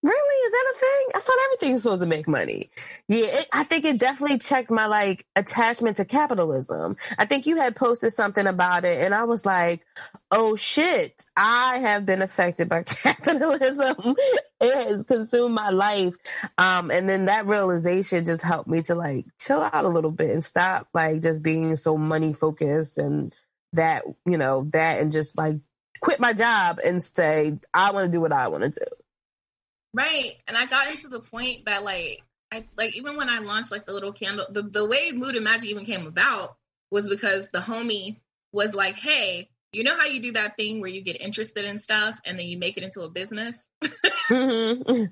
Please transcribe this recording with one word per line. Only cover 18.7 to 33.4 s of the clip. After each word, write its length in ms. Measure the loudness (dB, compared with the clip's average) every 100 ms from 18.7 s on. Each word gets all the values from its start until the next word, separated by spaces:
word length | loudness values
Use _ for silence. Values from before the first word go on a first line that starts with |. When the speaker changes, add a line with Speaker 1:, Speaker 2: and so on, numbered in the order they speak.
| -2
Speaker 1:
to, 120 | 0 -2
like, 300 | -2 -6 -8 _
chill 200 | -2 0
out 220 | 2 0
a 60 | 2
little 220 | 2 0
bit 180 | -2 0
and 160 | 0 -2
stop, 420 | 0 0 -2 -2
like, 300 | 0 0 2
just 180 | 0 0
being 340 | 0 0 0 0
so 220 | 0 0
money 360 | 0 0 0
focused 680 | 0 -2 0 0 0 -2 -4
and 360 | -2 -2 -4 -10 _ _ _
that, 320 | 0 2 0 -4 -6 -2
you 100 | 0
know, 320 | 2 0 0
that 300 | 2 2 2
and 100 | 0
just, 260 | 0 -2 -2
like, 180 | -2 -2 _ _ _ -2
quit 180 | 0 2
my 140 | 2
job 460 | 4 2 4 2 0 0
and 160 | 0
say, 560 | -2 0 2 4 2 -2 _
"I 180 | 2 4
wanna 180 | 2 0
do 120 | 2
what 100 | 2
I 160 | 2 0
wanna 220 | 0 -2
do." 160 | -2 -8 -10 _ _ _ _ _ _ _ _ _
Speaker 2:
Right. 420 | -4 -2 -2 -4 -10 -6
And 80 | -4
I 100 | 0
got 240 | 0 0
into 160 | -4 -10
the 140 | -14
point 440 | -12 -8 -6 -6 -4
that, 160 | -4
like, 380 | -2 -6 -6 -10 _ _ _
I, 140 | -14 -14 -6
like, 180 | -4 -4
even 220 | -10 -6
when 120 | -4
I 100 |
launched, 320 | -4